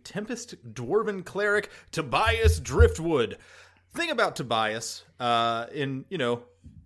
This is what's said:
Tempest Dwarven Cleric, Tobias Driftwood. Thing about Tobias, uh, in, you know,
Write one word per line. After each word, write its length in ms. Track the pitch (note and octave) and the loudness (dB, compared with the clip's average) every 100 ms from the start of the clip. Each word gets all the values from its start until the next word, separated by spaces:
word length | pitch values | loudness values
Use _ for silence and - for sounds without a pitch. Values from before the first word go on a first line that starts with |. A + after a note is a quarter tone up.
Tempest 720 | - F3+ G#3 A#3 - - A#2+ | -12 -10 -8 -8 -10 -16 -16
Dwarven 500 | A2 A#2+ G3+ G#3+ G3 | -10 0 0 0 -4
Cleric, 460 | D#3+ F#3+ G#3 G3+ G3+ - - | -6 -2 0 0 -2 -10 -10
Tobias 680 | - B2 C#3 A3 A3+ A3 - | -6 0 2 2 4 4 2
Driftwood. 760 | C3 C#3 - - E3 D3 A2 - - - - _ _ | 2 6 6 6 0 2 0 -4 -18 -20 -20 _ _
Thing 160 | - E4+ | -4 -2
about 260 | B3 G3 - | 2 0 0
Tobias, 680 | B2+ A2+ A2 A2+ - - - - | -2 0 0 -2 -8 -12 -16 -4
uh, 480 | B2 A#2 A#2 A2+ A#2 | 2 4 2 0 -4
in, 320 | D3+ C#3 C3 - | -6 -4 -6 -6
you 80 | F3+ | -2
know, 240 | A#2+ A#2+ - _ - - | 0 -2 -6 _ -20 -20